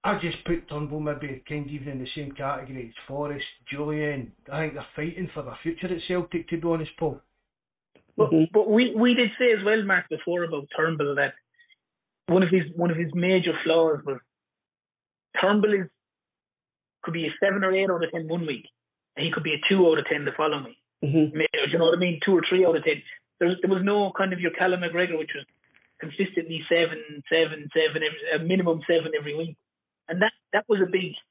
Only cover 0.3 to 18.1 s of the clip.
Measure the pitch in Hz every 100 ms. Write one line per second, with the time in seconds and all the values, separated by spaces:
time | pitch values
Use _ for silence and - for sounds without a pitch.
0.3 | - - 170 - 151 147 151 151 139 147
1.3 | 131 - 151 143 147 139 131 127 156 143
2.3 | 139 139 135 127 131 117 - - 139 147
3.3 | 143 - - - 143 147 151 147 139 117
4.3 | _ - 151 156 143 - - 160 175 185
5.3 | 160 127 113 165 165 185 175 - 180 -
6.3 | 170 165 165 165 165 156 - 160 - _
7.3 | _ _ _ _ _ _ _ _ - 220
8.3 | 160 160 214 214 214 247 220 247 240 233
9.3 | - 247 214 196 220 196 185 - 156 -
10.3 | 175 170 151 143 - 160 160 143 139 139
11.3 | - _ _ _ _ _ _ _ _ -
12.3 | 175 180 185 151 170 175 160 165 175 180
13.3 | 185 180 - 160 165 165 143 143 131 _
14.3 | _ _ _ _ _ _ _ _ _ _
15.3 | - 185 208 208 202 175 _ _ _ _
16.3 | _ _ _ _ _ _ _ - 165 156
17.3 | - 196 196 190 190 196 175 165